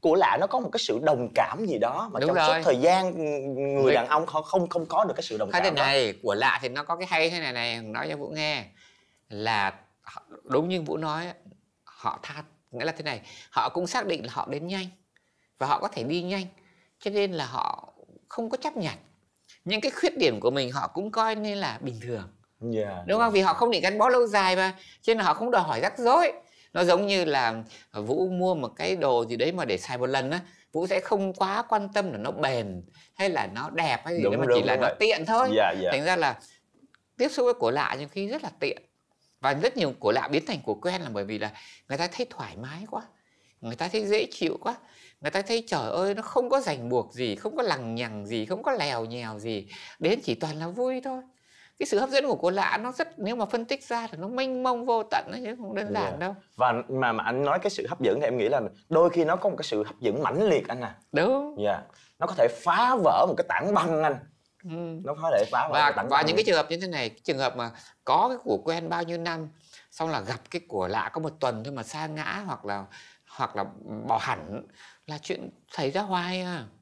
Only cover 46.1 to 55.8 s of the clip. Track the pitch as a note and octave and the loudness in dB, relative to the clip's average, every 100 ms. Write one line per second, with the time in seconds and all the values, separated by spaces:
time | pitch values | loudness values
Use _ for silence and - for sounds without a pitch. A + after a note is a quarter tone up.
46.1 | G3+ A3 - B3 C4+ B3 C#3 A#2+ B2+ A2 | -2 0 0 2 0 0 -4 0 0 0
47.1 | A#2+ B2 G2 G#3+ D#4 A#3+ C#3 A#2 A2+ A#2+ | -4 -4 -2 -4 -2 0 0 -4 -6 -6
48.1 | G#2+ G2+ A2+ G#2+ F#3+ C#4 B3 C#3+ A#2+ A2+ | -8 -6 -6 -4 -4 -2 -2 -2 -2 -4
49.1 | A#2+ A#2 G#2+ A2 G#2+ G2 - - - D#3+ | -8 -10 -8 -6 -6 -8 -16 -18 -2 0
50.1 | A#3+ - A#2 D#3+ D3+ E3 F#3+ B3+ B3+ C4 | 0 -2 -4 -4 -6 -8 -4 -2 -2 -6
51.1 | B3+ B3+ _ _ _ - _ - G3+ C4 | -10 -12 _ _ _ -20 _ 0 0 4
52.1 | C#4 C#4 G#3+ B3+ F#3+ F#3+ - A#3+ B3+ E4 | 2 2 0 0 2 0 0 -4 -6 -6
53.1 | - G#3 A#3+ G#3 D4+ A#3 C4+ - A#3 A3+ | -4 -6 -2 -2 -4 -4 -6 -4 -6 -6
54.1 | D#3 F#3+ B3 C4+ B3+ B3+ A#3+ B3 A#3 G#3+ | -10 -8 -4 -2 0 0 0 0 0 2
55.1 | - - A3 B3 B3 G3+ G#3 | -2 -2 -8 -8 -10 -8 -6